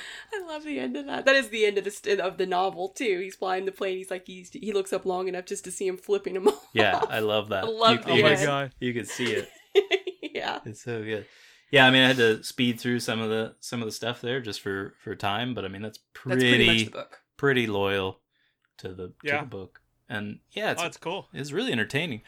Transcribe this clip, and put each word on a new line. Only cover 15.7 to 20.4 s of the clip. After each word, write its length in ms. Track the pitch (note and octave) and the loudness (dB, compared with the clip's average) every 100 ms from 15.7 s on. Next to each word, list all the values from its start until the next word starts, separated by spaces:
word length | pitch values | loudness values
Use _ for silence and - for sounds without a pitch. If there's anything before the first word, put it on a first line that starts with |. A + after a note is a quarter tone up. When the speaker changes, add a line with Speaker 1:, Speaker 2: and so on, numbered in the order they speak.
| G2 | -8
Speaker 2:
that's 180 | A2 - _ - B2+ | -12 -14 _ -12 -2
Speaker 1:
That's 160 | B2+ | 2
pretty 160 | B2+ B2 | 6 6
much 80 | A#2 | 6
Speaker 2:
pretty, 180 | A2+ | 4
Speaker 1:
the 60 | A2 | 0
book. 300 | - - - _ - | -6 -14 -18 _ -2
Speaker 2:
pretty 280 | C#3 B2+ A2+ | 2 2 2
loyal 540 | G2+ G2 G2 F#2+ - _ _ _ _ _ - | 0 2 0 -2 -6 _ _ _ _ _ -16
to 100 | F#2+ | -14
the, 200 | F#2 F2+ | -12 -14
to 60 | - | -8
Speaker 3:
Yeah. 180 | D3 D3 | -4 -4
Speaker 2:
the 60 | C3+ | -4
book. 340 | G2+ F#2 _ _ _ - | -12 -14 _ _ _ -10
And 300 | A2 G#2 - | -8 -8 -12